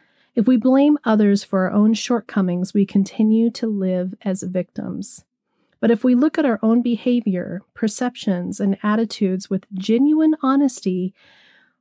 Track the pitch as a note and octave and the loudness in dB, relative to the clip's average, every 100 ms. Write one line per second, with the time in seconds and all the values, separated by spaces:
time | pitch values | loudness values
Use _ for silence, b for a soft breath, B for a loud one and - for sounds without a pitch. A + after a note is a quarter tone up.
0 | _ _ _ - A3 B3+ B3+ C4+ C#4+ D4 | _ _ _ -2 2 2 4 4 4 2
1 | A#3 G#3+ G#3 G3+ - F#3+ F#3 G#3 G#3+ A3 | 2 2 4 2 0 -2 0 2 2 2
2 | - A#3+ - G#3 F#3 F3 F#3 G#3 G3 G3+ | 0 -4 -2 -2 -2 -2 -2 0 2 2
3 | G3 - G#3+ A3 A#3 - A3+ G3+ F#3 F3+ | 0 0 2 2 2 -2 -4 -2 -2 -2
4 | F#3 - G3+ F#3 F#3 F#3 F3+ - F#3+ - | -4 -6 -6 -6 -4 -6 -6 -8 -10 -10
5 | G3+ - - _ _ _ _ _ A3+ A#3 | -10 -14 -18 _ _ _ _ _ 0 2
6 | B3+ B3 D4+ - D4 G#3+ A3 A#3 A#3+ A#3 | 2 2 2 0 0 0 2 2 0 -2
7 | B3 B3 G#3+ F3+ - F3 - - A3 - | -2 -2 -2 -4 -6 -10 -14 -6 -4 -2
8 | B3 B3 - F3+ F3+ - G3 G3 G#3 G#3+ | -6 -4 -4 -4 -4 -4 -2 -2 -2 -2
9 | A3+ - G3 F#3 - F#3+ - F#3 G3 A#3 | -2 -2 -2 -2 -4 -6 -6 -8 -2 2
10 | C#4+ D#4 D#4 D4+ C4 C#4 C#4 - G3+ F#3 | 2 4 2 2 0 2 0 -2 -4 -4
11 | F#3 b b b b b b b | -4 b b b b b b b